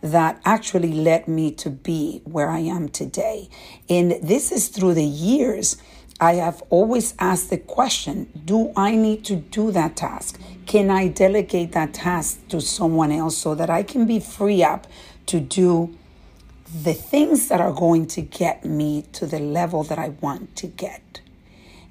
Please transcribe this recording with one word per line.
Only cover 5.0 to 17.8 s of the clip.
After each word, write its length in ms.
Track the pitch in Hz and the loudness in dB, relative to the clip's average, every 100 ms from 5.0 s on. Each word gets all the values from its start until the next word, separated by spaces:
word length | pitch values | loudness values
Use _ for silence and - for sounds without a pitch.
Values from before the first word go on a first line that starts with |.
years. 720 | 151 147 175 277 240 202 - - - - - - | 0 0 2 2 2 0 -4 -4 -12 -20 -20 0
I 140 | 165 | 2
have 280 | 175 170 170 - | 4 0 -4 2
always 460 | 175 220 247 226 - | 4 4 2 -2 -2
asked 320 | 185 180 - | 0 0 -2
the 80 | 175 | -6
question, 680 | - - 254 - - - - 160 | -4 -2 0 0 -4 -8 -10 -12
"Do 280 | 156 214 226 - | -2 0 0 0
I 180 | 196 220 | 2 2
need 280 | 220 214 - | 2 0 -2
to 100 | 185 | -6
do 340 | 147 - 220 | -4 -2 0
that 240 | 185 156 - | 0 -2 -4
task? 420 | 165 - - - - - - | -8 -8 -12 -12 -18 -18 0
Can 240 | 208 196 | 2 4
I 180 | 190 185 | 2 0
delegate 640 | - 190 208 196 180 170 | 4 4 4 0 -2 -2
that 220 | 170 156 | -2 -2
task 520 | - 180 175 151 - - | -4 -4 -2 -4 -8 -6
to 120 | 165 | -6
someone 500 | - - 165 160 156 | -4 -2 0 2 2
else 260 | 151 160 156 | 0 -2 -2
so 180 | 165 | -4
that 160 | 151 165 | -2 0
I 120 | 170 | 0
can 220 | 202 262 226 | 0 0 2
be 140 | 226 | 2
free 420 | - - 202 202 | -2 -2 2 4
up 240 | 156 - - - - - - | 4 2 -8 -20 -20 -16 -4
to 140 | 175 | -2
do 560 | 131 - 180 170 170 - - - - - - - - 165 | -2 4 4 4 0 -8 -20 -20 -20 -20 -20 -20 -14 -6
the 100 | 151 | -4
things 540 | 160 - 285 302 294 - | -4 0 2 4 2 2
that 120 | 180 | 2
are 120 | 170 | 2
going 340 | 143 | 2